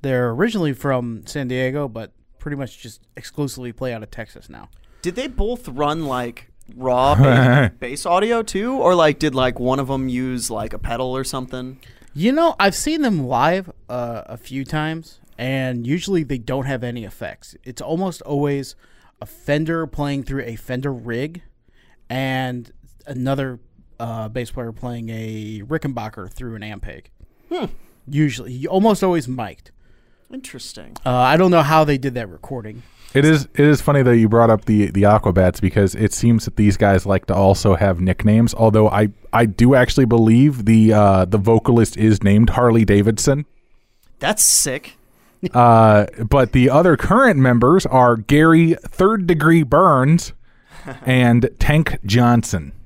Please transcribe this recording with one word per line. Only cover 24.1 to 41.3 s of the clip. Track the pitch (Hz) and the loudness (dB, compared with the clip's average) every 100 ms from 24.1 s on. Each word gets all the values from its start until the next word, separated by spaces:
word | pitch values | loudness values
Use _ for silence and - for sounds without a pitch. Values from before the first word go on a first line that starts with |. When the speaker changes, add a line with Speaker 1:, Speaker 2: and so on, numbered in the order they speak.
| 113 107 | -10 -10
Speaker 1:
bass | 120 117 | -10 -10
player | - 120 | -12 -12
playing | 113 123 120 113 | -12 -12 -12 -12
a | 113 110 110 107 110 104 | -12 -12 -12 -12 -14 -8
Rickenbacker | 156 151 123 110 110 95 | -8 -6 -8 -12 -14 -18
through | - 127 | -14 -14
an | 110 | -14
Ampeg. | 107 104 101 - _ _ - _ _ | -14 -14 -14 -16 _ _ -20 _ _
Speaker 2:
Hmm. | - 247 - - _ - | -10 -8 -10 -18 _ -10
Speaker 1:
Usually, | 143 151 117 117 127 151 | -2 -2 -4 -12 -12 -4
almost | 190 214 202 | 0 2 2
always | 190 175 123 | 0 -2 -4
mic'd. | 127 107 - - _ _ _ _ _ _ | -10 -10 -14 -20 _ _ _ _ _ _
Speaker 2:
Interesting. | 262 262 131 - - 71 - | -20 -18 -18 -18 -18 -20 -12
Speaker 1:
Uh, | - | -4
I | 123 127 156 | 0 2 4
don't | 185 | 4
know | 175 | 4
how | 143 160 | 4 2
they | 151 139 | 2 0
did | 131 | -4
that | 123 110 | -8 -10
recording. | 80 - 131 110 110 - _ - | -14 -14 -14 -14 -18 -20 _ -4
Speaker 3:
It | 135 | 2
is, | 147 156 135 | 4 2 0
it | - | 2
is | 147 147 | 4 4
funny | - 143 | 2 2
that | 127 120 | 4 4
you | 110 | 4
brought | 113 117 | 4 4
up | 110 - | 2 2
the, | 107 101 | 2 2
the | 98 | 2
Aquabats | 101 110 - 90 92 - | 4 4 2 2 2 2
because | 95 - 98 | -2 0 0
it | - 104 | 0 -4
seems | - 117 117 | 0 2 2
that | - - | 0 0
these | 104 98 | 0 2
guys | 104 95 98 | 2 2 0
like | 98 - | -4 -2
to | |
also | 92 98 95 113 87 | 0 2 2 2 2
have | 101 87 | 0 0
nicknames, | 92 90 110 110 117 | -2 0 2 4 2
although | - 113 107 107 | 2 2 4 2
I, | 101 107 - - | 2 -2 -2 -4
I | 117 117 | 0 0
do | 95 120 | 2 4
actually | 131 123 - | 4 2 2
believe | 127 117 110 117 143 131 107 | 2 4 4 6 4 2 2
the, | 113 110 | 4 6
uh, | 107 104 95 | 6 4 4
the | 92 | 2